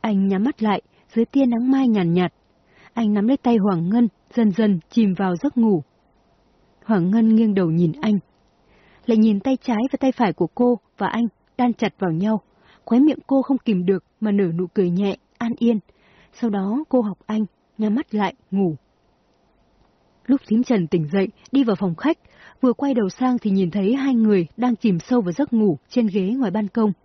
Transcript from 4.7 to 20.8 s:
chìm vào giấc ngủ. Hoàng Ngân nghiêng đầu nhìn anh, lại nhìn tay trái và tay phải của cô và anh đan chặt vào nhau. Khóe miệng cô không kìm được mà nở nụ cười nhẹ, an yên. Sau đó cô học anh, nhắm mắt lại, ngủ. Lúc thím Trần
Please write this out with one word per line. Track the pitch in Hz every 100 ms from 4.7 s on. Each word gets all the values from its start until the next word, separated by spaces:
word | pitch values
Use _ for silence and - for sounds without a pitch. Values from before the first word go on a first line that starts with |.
| 185 -
chìm | - 214
vào | 180 190 175
giấc | 285 254
ngủ. | 226 185 139 _ _ _ _ _ _ _ _ _
Hoàng | - 214 175
Ngân | 220 220
nghiêng | 220 226
đầu | 196 175
nhìn | 165 170 277
anh, | 220 208 - _ _ _ _ _ _ _ -
lại | 226
nhìn | 220 202
tay | 269 262
trái | - 214 254
và | -
tay | 269
phải | - 220
của | 160 170
cô | - 247 240 _ _
và | 190
anh | 226 233 _ _ -
đan | 247
chặt | 220 208 _
vào | 190
nhau. | 160 202 214 _ _ _ _
Khóe | - 233
miệng | 302 - -
cô | 269
không | 254 269
kìm | - 190 180
được | 190 _ _
mà | 214
nở | 202 190 165
nụ | 180
cười | - 185
nhẹ, | 175 202 185 _ _
an | 233 233
yên. | 233 220 - _ _ _ _
Sau | - 233
đó | 202 196 233 311
cô | 262
học | 214 185 -
anh, | 214 208 _ _ -
nhắm | 214
mắt | 220 -
lại, | 214 196 - _
ngủ. | 190 185 151 _ _ _ _ _ _ _ _ _ _ _ _ _ _ -
Lúc | 269 -
thím | 220
Trần | 247 233